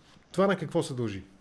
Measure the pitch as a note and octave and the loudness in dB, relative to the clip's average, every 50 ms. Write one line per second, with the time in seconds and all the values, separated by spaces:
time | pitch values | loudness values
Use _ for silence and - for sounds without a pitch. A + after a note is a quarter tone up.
0 | - - - - _ _ - F3 F#3+ G3 G3 F#3+ E3 D3 - E3+ D3 - C#3 B2 | -20 -20 -20 -20 _ _ 0 2 2 4 2 0 -2 -2 0 0 0 0 -2 -4
1 | B2 A2 G2 G2 F#2+ - - - | -4 -4 -4 -6 -10 -14 -18 -4